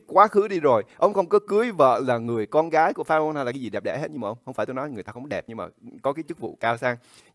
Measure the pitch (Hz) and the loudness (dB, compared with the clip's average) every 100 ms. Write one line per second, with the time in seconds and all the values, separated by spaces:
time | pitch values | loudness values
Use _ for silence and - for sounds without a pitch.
0 | - 170 208 202 208 185 147 113 98 - | 2 4 6 4 0 2 4 2 0 0
1 | 202 202 170 208 208 202 240 175 131 113 | 0 2 2 0 2 0 2 4 4 4
2 | 131 120 117 117 104 151 160 156 170 - | 0 -2 -2 -4 0 0 2 2 2 0
3 | 156 156 156 151 123 139 117 101 95 117 | 0 0 0 -2 -6 -6 -8 -6 -6 -6
4 | 160 151 104 120 - 123 107 127 147 117 | -6 -8 -8 -8 -10 -6 -4 -6 -8 -10
5 | - 113 143 95 - 113 90 - 117 - | -12 -14 -8 -8 -8 -10 -12 -14 -20 -8
6 | 135 143 160 165 120 - 117 117 127 120 | -6 -6 -8 -10 -10 -4 -4 -2 -2 -4
7 | _ - _ | _ -20 _